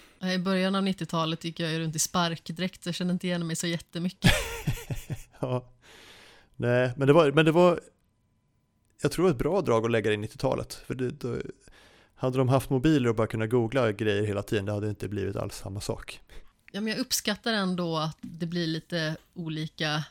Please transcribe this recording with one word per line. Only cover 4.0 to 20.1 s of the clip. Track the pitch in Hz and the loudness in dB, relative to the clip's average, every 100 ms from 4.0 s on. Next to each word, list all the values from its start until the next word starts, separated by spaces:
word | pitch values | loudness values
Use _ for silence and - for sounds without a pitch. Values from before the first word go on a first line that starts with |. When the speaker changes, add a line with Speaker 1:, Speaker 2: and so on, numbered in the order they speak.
| 180 - 180 - | -6 2 4 4
Speaker 2:
<laughs> | - 466 - - - - - - - - | 0 -6 -4 -4 -6 -8 -8 -10 -12 -6
Ja. | 131 127 120 _ - - - - - - _ - | -4 -2 -6 _ -20 -20 -20 -20 -20 -20 _ -4
Nej, | 120 123 127 123 | 2 2 2 2
men | 135 | 6
det | |
var, | 156 147 | 8 8
men | 143 156 | 6 6
det | |
var, | 160 180 170 - _ _ _ _ _ _ _ _ _ _ - | 8 6 4 -4 _ _ _ _ _ _ _ _ _ _ -4
jag | 143 | -2
tror | - 180 | 2 2
ett | 120 | 2
bra | 143 196 | 0 0
drag | 131 113 117 | 2 2 4
att | |
lägga | 113 110 | 2 2
det | |
i | 107 | 0
nittiotalet. | 107 - 131 123 113 | -4 -2 -2 0 -4
För | - - 123 | -10 -10 -6
det, | 123 | -6
då, | 143 123 - - - - - - _ _ - | -6 -6 -6 -8 -14 -20 -20 -20 _ _ -4
hade | 131 131 | 0 2
de | 127 | 4
haft | 135 - | 2 2
mobiler | 131 156 151 120 | 2 4 4 4
och | 113 | 2
bara | 110 | 0
kunnat | 110 110 | 0 0
googla | 123 113 135 117 | 2 2 2 0
grejer | 101 107 101 | 0 0 0
hela | 107 98 | 0 -2
tiden, | - 107 98 | -2 -2 0
det | |
hade | 104 107 | -2 -4
inte | 104 98 | -6 -6
blivit | 104 98 107 | -4 -4 -4
alls | 101 - | -6 -8
samma | 98 101 | -10 -8
sak. | - - - - - - - _ _ | -8 -8 -10 -16 -18 -20 -20 _ _
Speaker 1:
Ja, | 202 | -6
men | 220 | -4
jag | 247 | -4
uppskattar | 254 - - 196 240 | -4 -4 -2 -4 -2
ändå | 214 185 180 170 160 | 0 0 0 -2 -2
att | 156 - | -2 -6
det | - 165 170 | -12 -8 -4
blir | 175 165 | -2 -2
lite | 160 - 170 156 160 _ | -4 -4 -4 -2 -4 _
olika | 185 160 156 156 - 156 151 147 | -10 -8 -6 -6 -4 -2 -2 -4